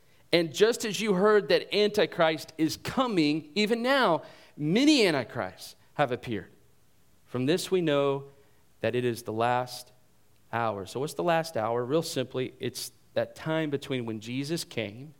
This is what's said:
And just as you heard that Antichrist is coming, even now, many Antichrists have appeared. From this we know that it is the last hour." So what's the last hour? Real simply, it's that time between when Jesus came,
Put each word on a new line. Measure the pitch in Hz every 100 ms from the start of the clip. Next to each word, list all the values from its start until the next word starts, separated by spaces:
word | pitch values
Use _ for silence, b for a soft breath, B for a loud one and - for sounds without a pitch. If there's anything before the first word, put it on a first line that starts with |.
| b b b
And | 170 165
just | 127 214 233 233
as | 170
you | 214 180
heard | 208 208 170
that | 170 - 190
Antichrist | 208 - 156 - 160 156 - -
is | 156 -
coming, | - - 254 190 147 156 151 202
even | 208 233
now, | 240 277 220 156 B B B -
many | 151 202 285 302 196
Antichrists | 143 110 120 92 - - - b -
have | 139
appeared. | 123 127 104 85 - _ _ _ _ _ _ _
From | 123 127
this | 180 -
we | 190
know | 165 143 143 139 139 b b b b _
that | 113
it | 120
is | 123 113
the | -
last | 110 117 123 127 - - _ _ _ _ _ _
hour." | 113 113 101 95
So | 127
what's | 151 -
the |
last | 175 165 156 117
hour? | 110 120
Real | 123 156
simply, | 160 135 123 127 127 -
it's | 123 - - - _ -
that | 110 -
time | 160 160 156
between | 139 - 131 117
when | 110
Jesus | 110 127 139 165
came, | - - 104 110 147 -